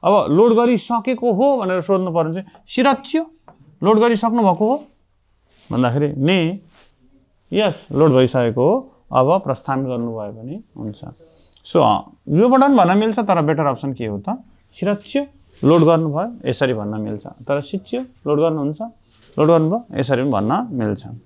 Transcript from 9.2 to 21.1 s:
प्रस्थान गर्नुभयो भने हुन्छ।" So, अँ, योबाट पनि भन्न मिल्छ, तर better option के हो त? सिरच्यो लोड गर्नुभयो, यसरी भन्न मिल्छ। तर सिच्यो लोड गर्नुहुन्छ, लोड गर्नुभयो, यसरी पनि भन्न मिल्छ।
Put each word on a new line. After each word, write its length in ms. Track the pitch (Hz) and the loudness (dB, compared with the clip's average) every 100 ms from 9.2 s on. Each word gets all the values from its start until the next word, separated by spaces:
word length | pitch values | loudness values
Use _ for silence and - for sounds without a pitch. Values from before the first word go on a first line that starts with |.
| 131 185 | 2 2
प्रस्थान 400 | 190 127 - 135 | 0 -8 -4 -4
गर्नुभयो 480 | 135 123 117 113 104 | -4 -4 -6 -8 -10
भने 300 | 110 117 180 233 - | -12 -14 -14 -16 -12
हुन्छ।" 280 | 113 104 - - - _ _ _ - | -12 -12 -16 -20 -20 _ _ _ -4
So, 100 | 175 | 0
अँ, 400 | 127 101 - - - | 2 0 -4 -20 -4
योबाट 320 | 151 240 262 | 0 4 4
पनि 160 | 277 269 | 4 4
भन्न 220 | 175 196 | 4 2
मिल्छ, 200 | 220 214 | 0 -2
तर 240 | 208 180 | 0 0
better 240 | 151 156 147 | 0 0 0
option 260 | 127 139 | -2 -6
के 140 | 131 113 | -6 -6
हो 160 | 101 101 | -6 -6
त? 160 | 247 - _ _ | -10 -10 _ _
सिरच्यो 540 | - 185 208 - 277 285 _ _ _ | -6 -4 -4 -4 -4 -4 _ _ _
लोड 200 | 135 170 | 2 4
गर्नुभयो, 680 | 156 165 160 147 214 233 - | 6 4 0 -4 -6 -6 -6
यसरी 240 | 127 135 | -2 -2
भन्न 260 | 113 104 107 | -2 -6 -6
मिल्छ। 260 | 107 104 - | -8 -8 -12
तर 340 | - 117 143 | -20 -6 -6
सिच्यो 400 | 143 196 - 240 | -4 -10 -8 -8
लोड 400 | 254 _ - 147 | -8 _ -4 0
गर्नुहुन्छ, 400 | 165 156 143 151 226 - _ _ _ - | 0 0 -6 -6 -10 -14 _ _ _ 0
लोड 100 | 156 | 4
गर्नुभयो, 500 | 165 160 214 240 - | 4 4 -2 -6 -6
यसरी 240 | 131 131 | -2 0
पनि 80 | 135 | 0
भन्न 380 | 110 104 160 240 | 0 0 -2 -4
मिल्छ। 360 | 143 107 101 101 | -4 -4 -4 -8